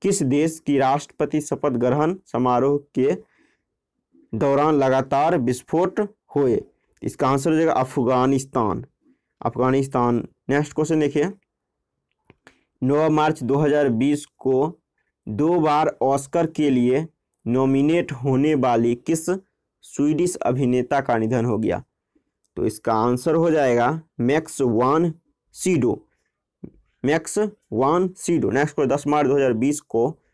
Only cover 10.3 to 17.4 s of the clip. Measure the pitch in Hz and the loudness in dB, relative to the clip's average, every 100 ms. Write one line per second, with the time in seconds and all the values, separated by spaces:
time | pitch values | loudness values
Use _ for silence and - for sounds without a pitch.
10.3 | _ - 139 147 - 156 160 147 147 170 | _ -4 -2 -2 -4 -2 0 0 0 -2
11.3 | 196 _ _ _ _ _ _ _ _ _ | -4 _ _ _ _ _ _ _ _ _
12.3 | _ - - _ _ 127 143 160 151 151 | _ -20 -20 _ _ 0 2 2 2 2
13.3 | 156 120 139 151 147 127 113 139 147 - | 0 -2 0 2 2 2 2 0 -2 -6
14.3 | - 131 131 151 - _ _ _ _ - | -8 -2 0 0 -4 _ _ _ _ -10
15.3 | 104 156 175 156 147 156 - 131 139 139 | -2 0 2 2 2 0 0 0 0 -2
16.3 | 175 160 160 147 127 123 131 160 _ _ | -2 -2 0 0 2 2 0 -2 _ _
17.3 | _ | _